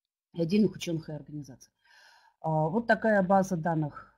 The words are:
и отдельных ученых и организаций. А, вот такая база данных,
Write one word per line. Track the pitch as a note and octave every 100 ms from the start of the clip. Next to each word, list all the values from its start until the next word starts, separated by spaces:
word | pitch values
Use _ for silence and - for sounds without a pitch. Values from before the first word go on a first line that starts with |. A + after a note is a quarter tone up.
| _ _ _
и | E3
отдельных | E3 G#3 F#3+
ученых | - F3 D#3+ D#3+
и |
организаций. | D3+ C#3+ D3 C#3 B2 _ _ _ _ _ _ _ _
А, | D#3+ D#3 D#3+
вот | G#3+ A#3
такая | G#3 A3 G#3
база | F#3 G3 F#3+ F3
данных, | E3+ D#3 D3+ - -